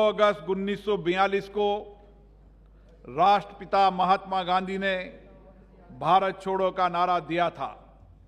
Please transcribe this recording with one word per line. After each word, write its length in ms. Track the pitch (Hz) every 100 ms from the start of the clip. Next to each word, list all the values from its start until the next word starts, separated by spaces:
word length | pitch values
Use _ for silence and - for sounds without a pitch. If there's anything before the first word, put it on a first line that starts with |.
| 214
अगस्त 420 | 190 208 175 165
उन्नीस 340 | 190 196 202
सौ 120 | 214 196
बयालीस 500 | 165 185 196 196 196
को 200 | 208 202 208 208 - - - - - - - - - - - -
राष्ट्रपिता 800 | 135 190 202 - - 185 196 190
महात्मा 520 | 185 180 196 185 190
गांधी 340 | 175 185 190 190
ने 160 | 196 185 180 - - - - - - - - 127
भारत 420 | 147 190 190 190
छोड़ो 280 | 190 190 190
का 180 | 180 180
नारा 300 | 175 180 175
दिया 260 | 151 170 170
था। 200 | 160 127 - - - - -